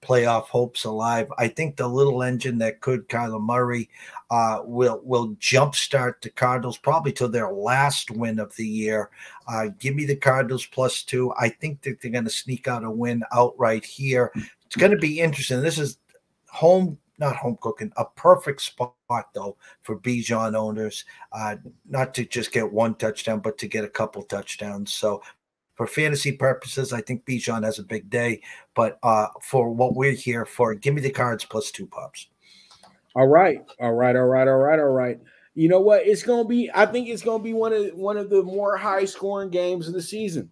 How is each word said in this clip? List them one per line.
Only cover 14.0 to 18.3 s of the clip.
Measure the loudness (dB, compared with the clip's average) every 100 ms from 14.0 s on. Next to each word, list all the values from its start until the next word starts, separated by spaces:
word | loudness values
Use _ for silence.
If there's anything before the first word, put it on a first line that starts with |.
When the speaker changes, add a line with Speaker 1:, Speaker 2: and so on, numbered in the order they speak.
| -2 0 0 -2 -12 _ _
Speaker 1:
It's | 4
gonna | 6 6
be | 2 0
interesting. | 0 0 -2 0
This | 0 0
is | -4 -6 _ _ _ _ _
home, | 2 6 6 4 -4 _ _
not | -4 -2
home | -4 -6
cooking, | -6 -6 -8 -6
a | -6
perfect | 0 6